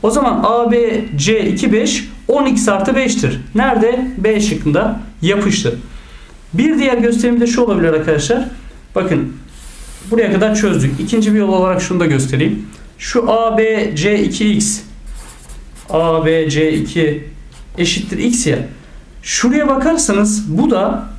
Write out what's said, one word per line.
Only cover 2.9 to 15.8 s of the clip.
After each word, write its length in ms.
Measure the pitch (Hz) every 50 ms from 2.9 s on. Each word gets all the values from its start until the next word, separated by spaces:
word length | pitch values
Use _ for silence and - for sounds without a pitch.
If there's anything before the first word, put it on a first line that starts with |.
| 262
beştir. 440 | 269 262 247 - - - 131 - - - - -
Nerede? 560 | 208 254 269 247 220 214 226 247 254 262 254 - -
B 220 | 185 214 220 208
şıkkında 600 | 208 - - - - 151 147 175 214 - 214 - - - - - 160
yapıştı. 560 | 165 196 202 202 202 - - - - 117 127 - - - - - - - - - - - - - - -
Bir 240 | 165 254 311 320 285
diğer 200 | 277 269 247 233
gösterim 420 | 220 233 233 - - 240 240 233
de 60 | 233
şu 160 | 233 - 240 240
olabilir 260 | 226 202 175 165 165
arkadaşlar. 600 | 156 156 156 - 156 147 - - 226 269 254 - - - - - - - - - -
Bakın, 420 | 196 185 185 170 139 - - - - - - - - - - - - - - - - - 190
buraya 220 | 220 226 226 208 202
kadar 220 | 185 202 214 214
çözdük. 460 | 208 208 196 175 147 131 139 - -
İkinci 340 | - 208 240 220 214 208 208
bir 40 | 214
yol 140 | 208 190 185
olarak 300 | 185 180 185 185 180 -
şunu 180 | - 180 175
da 60 | 170
göstereyim. 600 | 156 139 131 135 127 - 131 151 202 214 - - - - - - - - -
Şu 320 | - - - 247 233 -
A, 280 | 208 226 226 226 220 220
B, 340 | 220 220 220 214 214 - -
C 280 | 147 156 202 208 208 208
iki 280 | - - - 220 214 208
x, 280 | 208 208 - - - - - - - - - - - - - - - - - - - - - - -